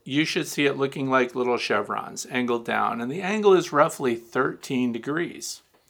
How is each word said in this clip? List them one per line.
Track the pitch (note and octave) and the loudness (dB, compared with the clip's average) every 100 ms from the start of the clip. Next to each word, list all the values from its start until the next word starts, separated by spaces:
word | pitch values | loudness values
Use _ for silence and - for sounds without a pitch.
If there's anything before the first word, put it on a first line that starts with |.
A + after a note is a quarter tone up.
you | - C3+ D#3 | -4 0 0
should | F3+ D3 | -2 -4
see | - C#3+ | 0 0
it | C#3 | 2
looking | C3+ D3 C3+ | -2 -2 0
like | C3 B2 | 2 2
little | B2+ B2 A#2+ | 0 0 0
chevrons, | - G#2+ G2+ G#2 - - - | 0 0 0 -6 -6 -10 -4
angled | B2+ B2 A#2+ A#2 | -2 0 -2 0
down. | A2 G#2 A2+ | 0 0 -2
And | A#2+ | -4
the | D#3+ | -4
angle | F#3 G#3+ G3+ | -4 2 6
is | F#3 - | 6 4
roughly | C#3+ E3 - C3+ | 2 2 2 -2
thirteen | A#2 - C3 C#3+ - - C3 B2 | -2 -2 0 0 -2 -4 -2 0
degrees. | A2+ C3+ D#3 D#3+ - - - _ _ _ | -2 -4 -4 -4 -8 -12 -12 _ _ _